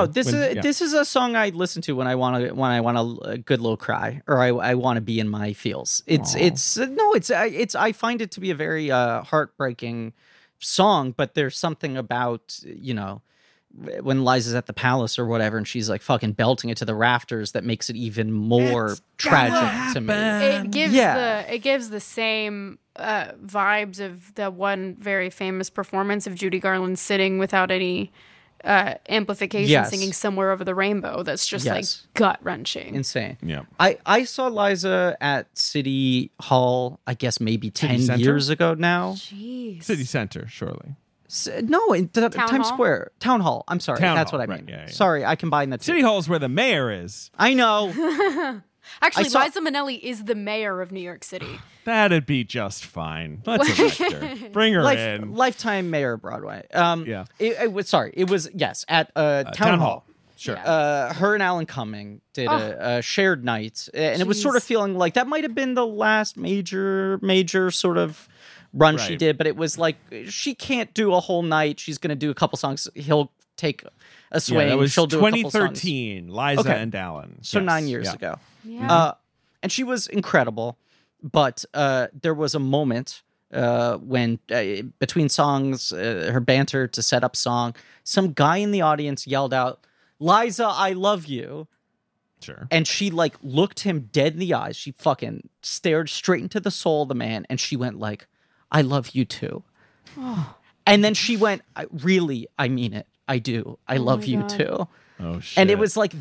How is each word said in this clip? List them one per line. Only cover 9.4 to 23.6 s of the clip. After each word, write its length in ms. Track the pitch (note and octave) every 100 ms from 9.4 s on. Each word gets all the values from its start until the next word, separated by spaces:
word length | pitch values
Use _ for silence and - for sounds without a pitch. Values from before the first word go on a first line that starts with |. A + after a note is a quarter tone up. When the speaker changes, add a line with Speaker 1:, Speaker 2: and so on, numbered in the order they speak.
| C#3+ - C3+ A#2+ A#2+ A#2 A2+ - _ _ _ _
Speaker 2:
song, 560 | - - G3+ F3+ C3 A#2+
but 200 | C#3 -
there's 220 | C#3 -
something 380 | E3+ D3+ D#3 C3
about, 640 | A#2+ B2 B2 A#2 - - -
you 280 | - C3+
know, 280 | A2+ G2 G#2 _ _ _ _ _ - - -
when 240 | C3 C3+ B2+
Liza's 300 | C3 A#2 A#2+
at 100 | -
the 80 |
palace 460 | - B2+ C3 A2 -
or 80 | A#2
whatever, 280 | A2+ G#2+ A2
and 120 | G2+
she's, 220 | B2 G#2+
like, 100 | G#2
fucking 300 | - B2 G#2+
belting 400 | G#2 A#2 B2+ A#2
it 60 | A2
to 80 | A2+
the 100 | G#2+
rafters, 560 | A#2 B2 - A#2 G#2
that 120 | A#2
makes 240 | A2 A2 -
it 60 | A2+
even 360 | A#2 G#2 A2
more 560 | A2 G#2+ A#2+ B2+ A#2+ A2
Speaker 1:
It's 80 | G2+ _ -
Speaker 2:
tragic 360 | - D3 B2
Speaker 1:
gonna 400 | - - A#3 B3+
Speaker 2:
to 80 | B3
me. 120 | A2
Speaker 1:
happen. 520 | G#3 A3 G#3 A#3 G3+ G3+
Speaker 3:
It 60 |
gives 220 | C4+ D#4
Speaker 2:
Yeah. 500 | C4 G3+ B3+ A#3+ G#3+
Speaker 3:
the, 100 | -
it 60 | A#3
gives 320 | C4+ C4+ A3+
the 80 | G#3+
same, 800 | - - A3+ A3 G#3+ G#3 G3 - _ -
uh, 380 | A3 G#3 - - G3+
vibes 540 | G3+